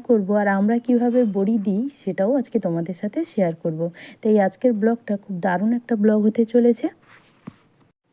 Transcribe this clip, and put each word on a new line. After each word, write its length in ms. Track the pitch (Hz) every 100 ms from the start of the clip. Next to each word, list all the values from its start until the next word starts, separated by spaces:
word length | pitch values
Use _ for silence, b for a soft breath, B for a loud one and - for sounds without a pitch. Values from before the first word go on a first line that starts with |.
| 240
করব। 200 | 226 185 208
আর 60 | 202
আমরা 280 | 196 208 240 233
কিভাবে 340 | 240 240 247 233 196
বড়ি 180 | 196 226
দিই 240 | 202 196 277 -
সেটাও 300 | 196 185 196 277
আজকে 180 | - 226 190
তোমাদের 300 | 165 170 175
সাথে 180 | 208 311 330
শেয়ার 220 | - 180 165
করব। 180 | 170 160 170 170 B B
তাই 140 | 226 214 190
আজকের 240 | - 254 214
ব্লগটা 320 | 220 233 - 202
খুব 120 | - 180 190
দারুণ 260 | 180 214 240
একটা 140 | - 226
ব্লগ 160 | 214 214 214
হতে 160 | - 220
চলেছে। 340 | 247 240 226 320 - B B B B B B B _ _ _ _